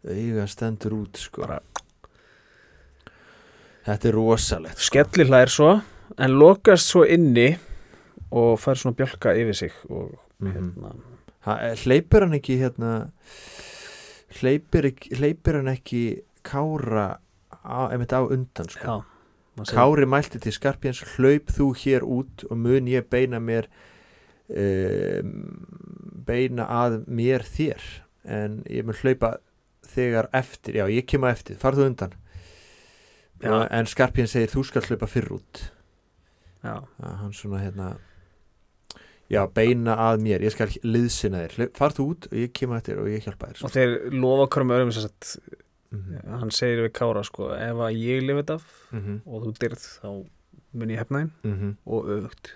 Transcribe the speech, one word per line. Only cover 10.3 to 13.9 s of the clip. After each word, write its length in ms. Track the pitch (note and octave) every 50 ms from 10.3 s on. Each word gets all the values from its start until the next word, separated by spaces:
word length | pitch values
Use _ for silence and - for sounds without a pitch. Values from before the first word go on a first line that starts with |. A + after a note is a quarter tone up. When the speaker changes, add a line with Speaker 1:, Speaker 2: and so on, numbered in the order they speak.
| _ _
Speaker 1:
Mhm. 120 | - G2 F#2
Speaker 2:
hérna 420 | F#2 F#2 F2+ F2 - - - - - - - - - _ - _ _ _
Speaker 1:
Ha, 140 | G#2 G#2+ A2+
eh, 140 | A2 A#2+ A#2
hleypur 440 | A2 - - B2+ D3 E3 - - G#3+
hann 120 | G3+ F3+ D#3
ekki, 240 | C#3+ - - C3 B2+
hérna, 520 | C3 B2+ B2 - A#2 A2+ A2+ A2 A2+ - - _ _ - - - - - - - - - - - - -